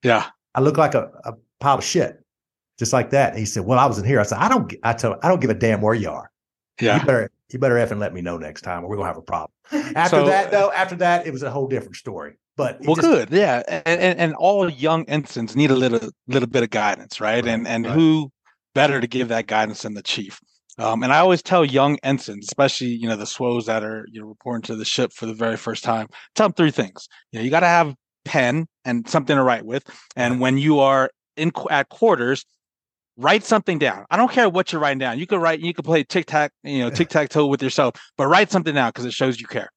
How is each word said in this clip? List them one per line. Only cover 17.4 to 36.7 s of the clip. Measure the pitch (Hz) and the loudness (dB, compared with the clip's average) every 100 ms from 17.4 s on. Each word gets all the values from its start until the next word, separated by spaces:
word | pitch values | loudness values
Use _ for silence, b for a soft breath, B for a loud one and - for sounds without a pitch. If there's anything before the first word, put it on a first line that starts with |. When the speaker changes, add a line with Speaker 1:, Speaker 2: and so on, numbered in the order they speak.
Speaker 2:
Right, | 120 | -2
Speaker 1:
And, | 113 117 | -4 -4
and | 117 | -4
Speaker 2:
right. | 113 | -2
Speaker 1:
who | 135 165 156 143 _ _ _ _ | 2 4 2 -2 _ _ _ _
better | - 143 143 | 0 2 2
to | 117 | -2
give | 127 123 | -4 -2
that | 113 107 | -4 -2
guidance | 107 107 107 | -2 -2 -4
than | 113 | -12
the | 104 | -12
chief? | - - 95 - _ _ _ - | -8 -8 -8 -14 _ _ _ -6
Um, | 110 113 | -4 -2
and | 123 | 2
I | 143 | 4
always | 185 175 | 4 2
tell | - 185 | 2 2
young | 151 135 139 147 | 2 2 2 0
ensigns, | 135 139 - 101 101 | -2 -4 -4 -14 -14
especially, | - 139 - 123 | 0 0 2 -6
you | 120 117 | -4 -4
know, | |
the | 110 104 | -4 -6
swoes | - 123 120 110 | -6 -2 -2 -2
that | 110 | -4
are, | 107 110 110 | -4 -10 -14
you | 113 | -18
know, | 107 | -18
reporting | 107 131 117 | -16 -10 -8
to | - | -8
the | 110 | -8
ship | 107 - 123 | -6 -2 -2
for | - 113 | -4 -12
the | |
very | 110 117 110 | -4 -4 -4
first | - 107 | -6 -8
time, | - 113 110 B B | -2 -2 -4 B B
tell | - 214 | -2 -2
them | |
three | - 165 | 2 0
things. | 139 107 - - b b | 0 -6 -6 -20 b b
You | 113 | -8
know, | |
you | 117 | -2
gotta | 156 175 | 2 4
have | 170 160 135 _ _ | 4 2 -4 _ _
pen | - 156 123 143 160 _ | -4 0 2 0 -4 _
and | - 120 117 | -4 -4 -2
something | 165 131 147 | -4 0 2
to | |
write | 131 117 | 2 0
with. | 107 127 - B B - | -4 -10 -10 B B -4
And | 123 | -2
Speaker 2:
Right. | 127 | 0
Speaker 1:
when | 127 135 | 2 2
you | 147 151 | 2 4
are | 135 135 131 _ _ - | 6 4 2 _ _ -4
in | 160 | -4
qu-, | - - | -2 -2
at | 151 139 | -2 -2
quarters, | - 226 165 120 135 - _ _ _ _ _ _ - | 0 2 2 2 -2 -4 _ _ _ _ _ _ -4
write | 135 208 | 2 2
something | 208 220 - 170 | 2 0 2 0
down. | 139 95 98 | 0 -2 -4
I | 180 | 0
don't | 247 | 2
care | - 226 | 4 2
what | 175 185 | 2 -2
you're | 165 | 0
writing | 147 135 | 0 0
down. | 131 120 | -2 -4
You | 175 | -2
could | 196 | 0
write, | 165 160 | 0 0
you | 165 | -4
could | 170 | -6
play | 147 165 | 0 0
tic-tac-, | 135 185 160 156 147 _ | 2 -4 0 0 0 _
you | - | -8